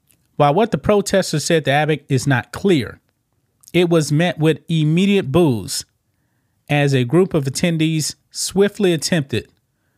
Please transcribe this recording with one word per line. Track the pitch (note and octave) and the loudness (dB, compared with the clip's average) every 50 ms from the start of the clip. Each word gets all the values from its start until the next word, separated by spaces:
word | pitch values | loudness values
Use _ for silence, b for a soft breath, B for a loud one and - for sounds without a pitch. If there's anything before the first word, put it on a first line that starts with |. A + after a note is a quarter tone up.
| _ _ _ _ _ _ _ | _ _ _ _ _ _ _
while | - C#3+ C#3+ D3 | 0 2 2 2
what | F#3+ A#3 A3+ | 2 0 0
the | - D3 | -2 -2
protesters | - - G#3 G3+ G3 - G#3 F#3+ F3 - - D3 - | 0 2 2 2 0 0 0 -2 0 -2 -4 -4 -2
said | - E3+ D#3+ D3 | 0 0 0 0
to | C3+ | 0
Abbott | C#3 D3 D3+ D3 D#3 - - - | 0 0 0 0 -2 -4 -2 -2
is | C#3 B2 - C#3 | -2 -2 0 0
not | C3+ A#2+ - _ | 0 0 -2 _
clear, | - - - G3+ F3 C#3 G#2 D#2 - - _ _ _ _ _ _ _ _ _ _ _ _ _ - - | -8 -4 0 0 2 0 0 -4 -10 -16 _ _ _ _ _ _ _ _ _ _ _ _ _ -4 0
it | E3+ F3+ E3+ | 0 2 2
was | E3+ E3 D3 C#3+ | 2 0 0 0
met | D3 D3+ F3 F3+ - - | 0 0 0 0 -2 0
with | D3 D#3+ D3+ - _ - | 0 0 0 0 _ -4
immediate | E3 D#3+ D3+ D3+ D#3+ F3 G3 G3 G3+ F#3+ - C3+ | -2 0 0 2 2 2 2 2 2 0 0 0
boos | C3 E3+ F3 C#3+ A#2+ G#2 F2+ - - - - _ _ _ _ _ _ _ _ _ _ _ _ _ _ _ _ - | 2 2 2 2 2 -2 -4 -8 -8 -10 -10 _ _ _ _ _ _ _ _ _ _ _ _ _ _ _ _ -4
as | D3 D3 C#3+ C#3+ C#3 | -2 0 0 2 0
a | B2+ B2 | 0 0
group | A#2 D3 F3 F#3+ F#3 - | 2 2 2 2 2 0
of | D#3+ C3+ | -2 -4
attendees | C3+ C3 - - F3 E3 D#3 D#3+ D#3+ D#3+ D#3 C#3+ - - _ _ _ | -4 -4 -4 -2 -2 -2 0 -2 -2 -2 -2 -4 -6 -8 _ _ _
swiftly | - - - - - F#3+ G3+ G3+ - - G3+ F3+ | -12 -10 -8 -4 0 2 2 2 0 0 0 0
attempted | E3+ D#3 - - F#3 E3 C3+ - A#2 G#2 - - _ _ _ _ _ _ _ _ _ | 0 0 -2 -2 -2 -2 -2 -2 -6 -8 -8 -10 _ _ _ _ _ _ _ _ _